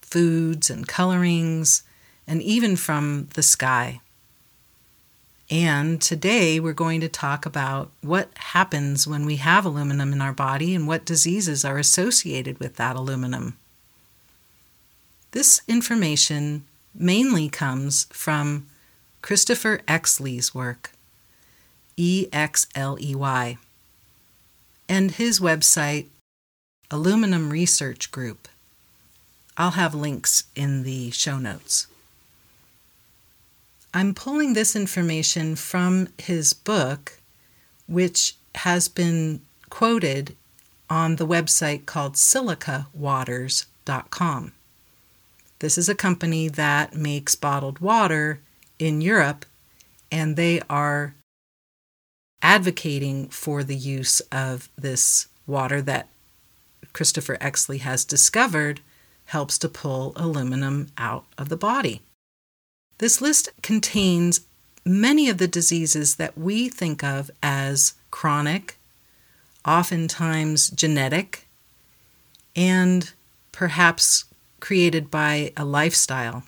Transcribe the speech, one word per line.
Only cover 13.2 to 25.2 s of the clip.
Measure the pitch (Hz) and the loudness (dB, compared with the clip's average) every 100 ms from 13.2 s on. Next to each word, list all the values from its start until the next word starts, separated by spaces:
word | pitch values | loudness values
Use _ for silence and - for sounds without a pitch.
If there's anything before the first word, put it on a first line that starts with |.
| 127 123 120 120 _ _ _ _ _ _ _ _ _ _ _ _ _ _ _ _ _ | -4 -4 -8 -12 _ _ _ _ _ _ _ _ _ _ _ _ _ _ _ _ _
This | 233 285 - - | 0 4 4 4
information | 233 233 233 175 151 - 147 147 147 - _ _ | 0 2 0 2 2 0 0 -2 -4 -10 _ _
mainly | - 175 196 269 202 151 | -2 2 2 4 2 0
comes | - 139 127 139 139 - | -4 -4 -2 -2 -2 -4
from | - - 151 147 147 143 _ _ _ _ _ | -6 -4 -2 -2 -4 -8 _ _ _ _ _
Christopher | - 202 - 240 220 208 - | -2 0 2 0 0 -2 0
Exley's | 160 - - 135 123 127 | 0 0 -2 -2 -4 -4
work, | 127 127 120 - _ _ _ _ _ _ _ _ _ _ - | -4 -8 -8 -16 _ _ _ _ _ _ _ _ _ _ -2
E | 175 185 190 | 0 2 0
X | 147 151 - - | -2 0 0 -4
L | 139 135 139 | -4 -6 -6
E | 143 | -6
Y, | 139 139 131 123 120 _ _ _ _ _ _ _ _ _ _ _ _ - | -4 -2 -2 -2 -8 _ _ _ _ _ _ _ _ _ _ _ _ -2
and | 190 190 | 2 2
his | - | 2